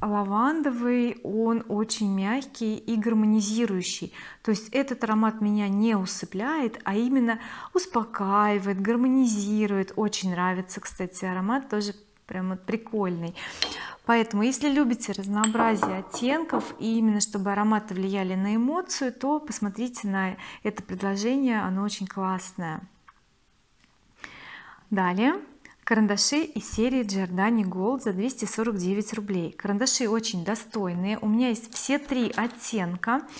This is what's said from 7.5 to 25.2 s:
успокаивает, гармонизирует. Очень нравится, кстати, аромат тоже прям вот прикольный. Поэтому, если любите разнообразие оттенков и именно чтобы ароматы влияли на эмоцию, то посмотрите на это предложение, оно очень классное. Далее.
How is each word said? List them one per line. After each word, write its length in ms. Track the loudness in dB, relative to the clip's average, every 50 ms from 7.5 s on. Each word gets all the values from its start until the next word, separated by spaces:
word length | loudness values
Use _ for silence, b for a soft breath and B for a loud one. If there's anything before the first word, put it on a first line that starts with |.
| B B B B B
успокаивает, 1080 | -2 -2 0 0 -2 -2 -2 -4 -2 0 2 4 4 6 6 4 2 2 0 -2 0
гармонизирует. 1120 | 0 2 2 4 4 4 6 6 6 4 4 2 0 0 2 2 2 2 2 0 0 0 0 0
Очень 340 | 0 0 0 -2 -2 -2
нравится, 480 | 0 0 0 0 0 -2 -4 -6 -8 -8
кстати, 460 | -8 -8 -8 -6 -6 -6 -6 -6 -4
аромат 420 | -4 -2 -2 0 0 0 0 0 -2
тоже 240 | -2 -2 -2 -2 -6 -10 -14 _ _ _ _
прям 260 | -10 -6 -4 -2 -2
вот 140 | -4 -4 -4
прикольный. 720 | -4 -4 -4 -4 -4 -2 -2 0 0 -2 -2 -4 -6 -8 B B B B B B B B B B B B B 0
Поэтому, 380 | 2 4 4 4 2 2 0 2
если 260 | 2 0 0 0 2
любите 420 | 4 4 4 4 2 0 -2 -6
разнообразие 840 | -6 -6 -4 -2 0 2 2 2 4 4 4 4 4 2 0 -2 -2 -4
оттенков 760 | -6 -8 -6 -2 0 0 0 0 0 -2 -2 -4 -4 -4 -8 -6
и 180 | -2 0 2 4
именно 220 | 4 4 4 2
чтобы 320 | 0 0 -2 -2 -2 0
ароматы 420 | 0 2 4 4 2 2 0 -2 -4
влияли 420 | -4 -2 -2 -2 -2 -2 -2 0
на 200 | 0 0 0 2
эмоцию, 560 | 2 2 2 0 0 -2 -2 -4 -2 -2 -2
то 280 | -2 -2 0 0 0 0
посмотрите 680 | -2 -4 -6 -4 -4 -4 -4 -4 -6 -4 -4 -4 -4 -2
на 280 | 0 0 0 -2 -4 B B B B B B
это 180 | -4 -4 -6
предложение, 800 | -8 -8 -6 -4 -2 -2 -2 0 0 0 2 2 2 2 2 2
оно 220 | 0 0 0 0 -2
очень 240 | -2 -4 -4 -8 -6
классное. 720 | -4 -4 -2 -2 -2 -2 -4 -6 -8 -6 -6 -6 -6 -8 -10 -14 _ _ _ _ -20 _ _ _ _ _ _ _ _ _ _ _ _ _ _ _ _ _ _ _ _ B B B B B B B B B B B B B B B
Далее. 420 | 0 2 2 2 2 4